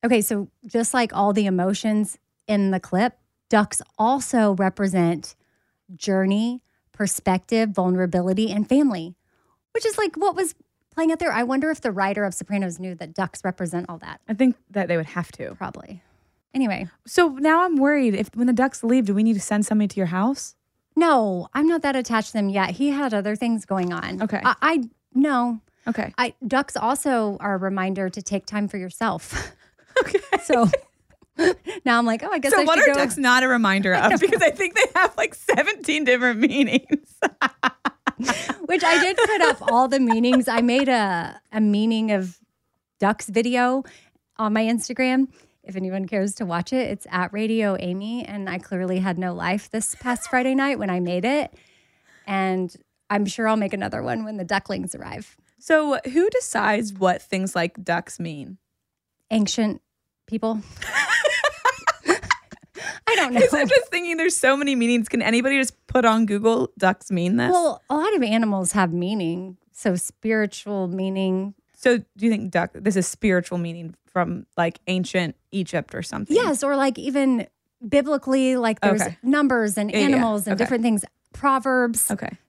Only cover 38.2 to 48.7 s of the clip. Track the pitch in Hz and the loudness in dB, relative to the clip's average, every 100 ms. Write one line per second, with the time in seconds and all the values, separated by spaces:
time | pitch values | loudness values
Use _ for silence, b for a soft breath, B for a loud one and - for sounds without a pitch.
38.2 | 254 233 - - 349 349 330 330 359 381 | -4 -4 -4 -10 -2 0 4 4 2 2
39.2 | 440 415 330 - - 240 254 277 247 226 | 2 4 2 2 0 2 2 2 2 2
40.2 | 240 254 254 233 240 240 269 247 208 175 | 4 4 2 0 2 2 2 2 0 -2
41.2 | 165 - _ 220 214 208 220 226 220 202 | -6 -12 _ 0 2 2 2 0 0 0
42.2 | 185 175 _ _ _ _ _ _ 196 220 | -2 -10 _ _ _ _ _ _ 0 0
43.2 | - 214 233 247 247 262 262 B B _ | -2 -2 0 2 2 0 -4 B B _
44.2 | _ _ 220 214 220 233 - 247 262 262 | _ _ -2 0 2 0 -4 -2 0 2
45.2 | 269 b b b - 190 185 190 190 208 | 0 b b b -12 -8 -4 -4 -4 -2
46.2 | 196 196 196 170 175 262 247 202 - 180 | -2 -4 -4 -4 -2 -2 -2 -6 -6 -4
47.2 | 180 202 220 226 208 190 180 185 208 240 | -4 -2 -2 0 0 -2 -4 -6 -6 -8
48.2 | - 208 190 180 - | -8 -8 -8 -8 -6